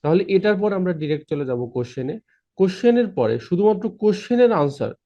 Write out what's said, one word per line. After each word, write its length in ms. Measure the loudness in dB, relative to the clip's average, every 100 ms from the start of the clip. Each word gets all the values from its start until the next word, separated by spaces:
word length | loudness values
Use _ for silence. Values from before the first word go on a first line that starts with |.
তাহলে 220 | 2 0 2
এটার 280 | 2 2 0
পর 160 | -2
আমরা 200 | -2 -2
ডাইরেক্ট 320 | -2 -4 -4 -4
চলে 140 | -6 -4
যাব 100 | -4 -4
কোশ্চেনে। 440 | -6 -6 -6 -8 -8 _ _ _ -2
কোশ্চেনের 500 | -2 2 2 2 0
পরে 260 | 0 0 0
শুধুমাত্র 460 | -2 2 2 2 -4
কোশ্চেনের 640 | -2 0 0 -2 2 4
আনসার 400 | 4 0 -2 -8 -8